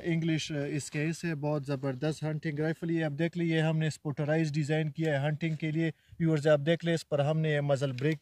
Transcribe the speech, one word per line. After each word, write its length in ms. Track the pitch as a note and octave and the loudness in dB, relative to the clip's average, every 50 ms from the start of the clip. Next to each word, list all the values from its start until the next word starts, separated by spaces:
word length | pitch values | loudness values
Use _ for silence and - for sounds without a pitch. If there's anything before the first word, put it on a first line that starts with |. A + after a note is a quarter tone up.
| - | 0
English, 480 | F3 E3 E3 D#3 E3 D#3+ D3+ - - | 0 0 0 2 2 0 0 0 -2
अ, 20 | D#3 | -4
एसकेएस 680 | C#3+ C#3+ C#3+ D3+ C#3+ - - - D3+ D3 D#3+ E3 - - | -4 -2 -2 -4 -4 -6 -4 -4 -2 -2 -2 -2 -4 -4
है, 100 | E3+ D#3+ | -4 -4
बहुत 300 | C#3+ D3 D3 D3+ D3+ C3+ | -2 -2 -2 -2 -2 -2
ज़बरदस्त 600 | C3+ C#3+ C3 C#3 C#3 C3 B2+ D3+ D#3 D#3 - D3+ | -4 -4 -2 -2 -4 -4 0 -2 -2 -2 -2 -4
hunting 360 | D#3 D#3 D3+ - E3 D3 C#3+ | -4 -4 -4 -4 -4 -4 -2
rifle। 300 | D#3 D#3+ D#3+ - F3 E3+ | -2 -2 -2 -2 -2 -2
ये 120 | E3 E3 | 0 0
आप 100 | D#3+ D3+ | 0 -2
देख 240 | C#3+ C#3+ E3 E3+ - | 0 0 -2 -2 0
लीजिए, 240 | E3+ E3+ E3 D#3+ D#3+ | 0 0 2 2 2
हमने 300 | D#3 D#3+ D#3+ D#3 D#3 D#3 | 2 2 2 2 0 0
स्पोर्टराइज 600 | - - - D#3 C3+ - D3+ C#3+ D#3 E3 D#3+ D3+ | -2 -4 -6 -6 -4 -2 0 0 2 2 2 0
design 380 | C#3 D#3+ D3 C3 D#3 D#3 D#3+ D#3 | 0 -2 0 0 0 0 0 -2
किया 300 | C#3 - D#3+ D#3+ D3 C3+ | -2 -2 -2 0 0 0
है 60 | C#3 | 0
hunting 300 | D#3 D#3 C#3+ E3+ D#3+ D#3+ | 0 -2 -2 -2 -4 -4
के 140 | C#3+ E3 D#3 | -2 -4 -2
लिए। 180 | D3+ D#3+ E3 D#3+ | 0 0 0 0
व्यूअर्स, 580 | - _ _ - - - E3 D#3+ D#3+ D3 C#3 | -2 _ _ -16 -6 0 2 2 2 4 6
आप 140 | D#3 D3+ D3 | 4 4 4
देख 240 | C#3 E3 E3+ D#3+ - | 4 2 2 2 2
लें, 100 | E3+ E3 | 0 0
इस 80 | D#3+ | 0
पर 180 | - - D3+ C#3+ | 0 -2 0 2
हमने 320 | C#3 D3 D#3 D#3+ D#3 D#3 | 2 2 2 2 2 2
ये 80 | D3 D3 | 2 2
muzzle 320 | C#3+ C#3+ C#3 B2+ C#3+ C#3 | 2 2 2 2 2 -2
brake 260 | B2+ B2 C3+ D#3 D#3+ D3 | -2 0 0 0 0 0